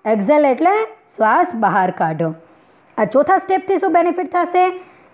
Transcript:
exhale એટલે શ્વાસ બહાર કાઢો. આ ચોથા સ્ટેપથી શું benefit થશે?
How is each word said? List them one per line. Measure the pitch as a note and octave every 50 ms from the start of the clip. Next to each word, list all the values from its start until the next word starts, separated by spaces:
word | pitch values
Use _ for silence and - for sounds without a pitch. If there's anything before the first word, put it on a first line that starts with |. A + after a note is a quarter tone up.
| -
exhale | A3 A3+ G#3 G3 G#3 D4+ D4+ D4
એટલે | C#4 B3+ A3+ D#4+ F4 G4+ G#4+ A4 - - - _ _ _
શ્વાસ | - A3 G#3+ A#3+ E4 F4+ F4 -
બહાર | A3+ A3 F#3+ F3 G3+ F#3 F3+
કાઢો. | F3+ - F3+ D#3+ D#3+ D#3 E3+ D#3+ D#3+ D#3+ - _ _ _ _ _ _ _ _ _ - -
આ | G#3+
ચોથા | G#3+ - C4 D4 D#4+ F#4+ F#4
સ્ટેપથી | F4+ F#4 F#4+ F#4+ F#4 F#4+ G4 F4
શું | G4 F#4+
benefit | D#4+ F4 E4+ F4 E4+ F4+ F4+ -
થશે? | - F4 E4+ F4 F4 F4+ F#4 F#4 F4+ F#4 - - - - _ _